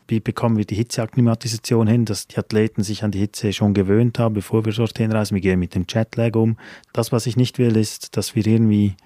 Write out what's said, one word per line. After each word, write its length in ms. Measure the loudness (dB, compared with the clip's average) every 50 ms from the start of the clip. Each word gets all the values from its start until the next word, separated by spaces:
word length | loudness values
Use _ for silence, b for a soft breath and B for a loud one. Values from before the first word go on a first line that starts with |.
| _ -4
Wie 100 | -4 -4
bekommen 380 | -2 -4 -4 -2 0 0 0
wir 80 | 0 -2
die 120 | -2 -2
Hitzeakklimatisation 1080 | -4 -4 -4 -4 -6 -6 -4 0 2 2 2 2 0 -4 -6 -8 -6 -4 -2 0 2 2
hin, 200 | 4 2 2 0
dass 220 | 0 -4 -6 -8 -10
die 100 | -6 -8
Athleten 440 | -4 -2 0 0 0 0 0 -4
sich 220 | -4 -4 -4 -4 -4
an 60 | -4
die 80 | -2 -2
Hitze 340 | -4 -4 -4 -4 -4 -4
schon 220 | -2 2 2 2 2
gewöhnt 440 | 2 2 2 4 2 2 2 2 0
haben, 160 | 0 0 0
bevor 300 | -2 -4 -2 -2 -2 0
wir 80 | 0
dorthin 400 | -2 -2 -2 -2 -2 -2 -2 0
reisen? 220 | 0 0 0 0 -2
Wie 80 | 0
gehen 80 | 2 2
wir 60 | 2 2
mit 160 | 0 -2 -2
dem 100 | -4 -4
Jetlag 480 | -2 -2 -2 -2 -2 -2 -2 -2 0 2
um? 220 | 2 2 0 0 B B B B B B B -4
Das, 180 | -4 -2 0
was 140 | 0 -2 -2
ich 100 | 0 0
nicht 220 | 0 0 0 0 0
will, 180 | 2 2 4
ist, 400 | 2 0 0 -4 -12 -12 -8 -6
dass 180 | -6 -4 -2 -2
wir 120 | 0 2
irgendwie 480 | 2 4 4 4 4 4 4 2 2 0 -4 _